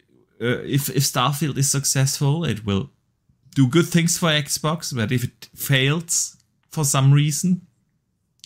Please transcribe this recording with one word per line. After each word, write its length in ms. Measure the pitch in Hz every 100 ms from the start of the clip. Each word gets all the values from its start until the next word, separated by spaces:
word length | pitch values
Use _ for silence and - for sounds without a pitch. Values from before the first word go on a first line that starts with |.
| _ _ _ -
uh, 220 | 113 120
if, 260 | - 139 139
if 140 | 135
Starfield 520 | 139 139 127 143 156 127
is 140 | 135
successful, 720 | 139 139 139 135 - 143 156
it 220 | 160 107 107
will 240 | 98 - _ _ _ _ _ _
do 140 | - 131
good 180 | 156 170
things 320 | 175 170 -
for 100 | 175
Xbox, 640 | 151 143 - 151 165 -
but 180 | 123 107
if 120 | 127
it 240 | 123 - -
fails 840 | - - 135 135 160 165 - - - _ _ _
for 140 | -
some 280 | 143 139 135
reason 540 | 143 147 143 180 180 - _ _ _ _ _ _ _